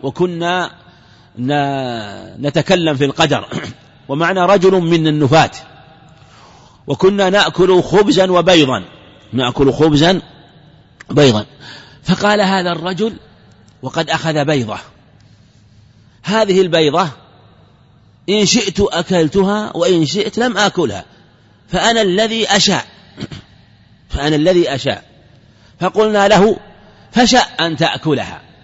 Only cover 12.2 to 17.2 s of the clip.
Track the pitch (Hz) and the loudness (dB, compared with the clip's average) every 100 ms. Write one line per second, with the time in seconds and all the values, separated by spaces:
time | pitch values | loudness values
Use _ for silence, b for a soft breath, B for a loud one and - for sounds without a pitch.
12.2 | 202 208 190 190 180 170 170 185 220 190 | 0 2 2 0 -2 -4 -6 -4 -4 -6
13.2 | - _ _ _ _ _ 127 160 156 160 | -20 _ _ _ _ _ -8 -6 -2 -2
14.2 | 165 151 143 147 110 98 - _ _ _ | -2 -2 0 0 -2 -8 -12 _ _ _
15.2 | _ _ _ _ _ _ _ _ b b | _ _ _ _ _ _ _ _ b b
16.2 | - 214 214 185 185 165 156 151 180 127 | -4 -2 0 2 0 2 0 0 -4 -6